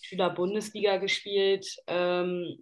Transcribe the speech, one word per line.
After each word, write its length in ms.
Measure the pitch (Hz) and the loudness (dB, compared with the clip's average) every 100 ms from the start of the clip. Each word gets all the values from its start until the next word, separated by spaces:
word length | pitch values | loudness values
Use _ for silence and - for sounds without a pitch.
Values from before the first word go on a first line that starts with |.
Schüler-Bundesliga 960 | - 185 180 175 185 214 202 156 202 185 | -10 0 0 0 -2 -2 -4 0 2 2
gespielt, 720 | 190 - 202 202 196 196 - - - | 0 -2 0 2 4 2 -2 -12 -4
ähm, 720 | 175 180 180 180 180 170 - | 0 2 2 0 -2 -4 -8